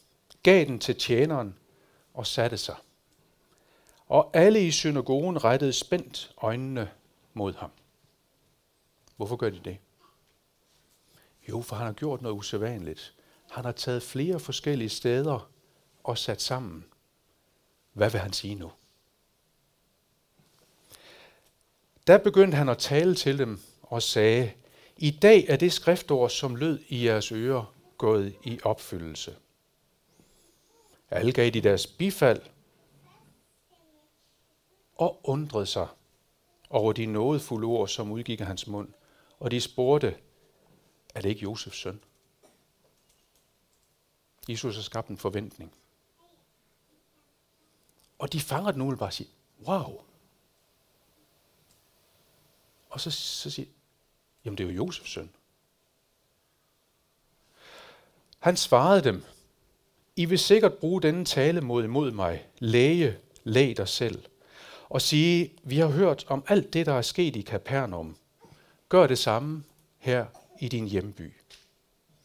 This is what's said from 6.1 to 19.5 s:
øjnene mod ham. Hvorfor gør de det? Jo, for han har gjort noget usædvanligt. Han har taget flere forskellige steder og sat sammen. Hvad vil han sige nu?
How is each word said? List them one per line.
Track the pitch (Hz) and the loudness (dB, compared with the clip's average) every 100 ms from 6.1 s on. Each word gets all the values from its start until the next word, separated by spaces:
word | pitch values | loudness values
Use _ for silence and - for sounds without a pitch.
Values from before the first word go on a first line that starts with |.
| - - - | -14 -16 -6
øjnene | 110 120 135 127 101 - _ _ _ | -4 -4 -6 -6 -8 -12 _ _ _
mod | 110 98 | -8 -6
ham. | 90 - _ _ _ _ _ _ _ _ _ _ _ _ _ _ - | -8 -14 _ _ _ _ _ _ _ _ _ _ _ _ _ _ -10
Hvorfor | 104 120 | -8 -4
gør | 113 | -4
de | 92 | -6
det? | 92 95 _ _ _ _ _ _ _ _ _ _ _ _ _ _ _ _ - | -12 -14 _ _ _ _ _ _ _ _ _ _ _ _ _ _ _ _ -12
Jo, | 117 | -10
for | 120 107 | -8 -8
han | 117 | -8
har | |
gjort | 104 151 123 | -6 -6 -6
noget | 117 101 | -8 -8
usædvanligt. | 98 104 110 113 80 80 - _ _ _ - | -8 -6 -6 -6 -10 -12 -16 _ _ _ -16
Han | - | -10
har | 123 | -8
taget | 117 - 123 | -6 -4 -6
flere | - 131 165 175 | -6 -4 -4 -4
forskellige | - 131 147 143 110 | -6 -8 -4 -4 -4
steder | - 123 123 151 123 - _ _ _ _ _ | -4 -2 0 -2 -6 -10 _ _ _ _ _
og | - 117 | -8 -6
sat | - 107 | -6 -6
sammen. | - 131 113 80 85 _ _ _ _ _ _ _ _ _ _ | -6 -6 -8 -14 -18 _ _ _ _ _ _ _ _ _ _
Hvad | 101 104 | 0 0
vil | 104 | 0
han | 95 | -4
sige | 95 98 | -8 -8
nu? | 101 - - _ _ _ _ _ _ _ | -10 -14 -18 _ _ _ _ _ _ _